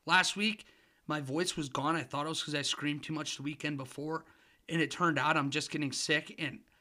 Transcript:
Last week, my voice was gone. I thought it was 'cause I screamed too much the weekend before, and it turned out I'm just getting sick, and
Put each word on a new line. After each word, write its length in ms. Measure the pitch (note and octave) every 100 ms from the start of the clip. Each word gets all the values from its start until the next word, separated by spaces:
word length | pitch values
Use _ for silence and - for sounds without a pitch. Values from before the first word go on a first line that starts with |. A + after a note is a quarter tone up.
| -
Last 320 | F3+ F3+ G3
week, 280 | G#3+ G#3+ - _ _ _ -
my 140 | D3+
voice 380 | C3+ C#3+ F3+ -
was 100 | C#3+
gone. 300 | C#3 C#3+ E3
I 60 |
thought 220 | B2+ C#3 D3
it 40 |
was 120 | D#3
'cause 140 | - D3
I 60 |
screamed 420 | C3+ - D3 D3
too 100 | -
much 220 | D#3 D3 -
the 80 |
weekend 340 | C#3 D3 D3+ C#3+
before, 460 | C3 - D3+ D#3+ - _ _ _ -
and 120 | E3
it 80 | C#3+
turned 300 | - F3 C#3+
out 160 | C#3+ D#3+
I'm 160 | C#3
just 180 | D3+ -
getting 220 | D3+ C#3+
sick, 420 | B2 - D3+ D#3 -
and 220 | D3+ - - _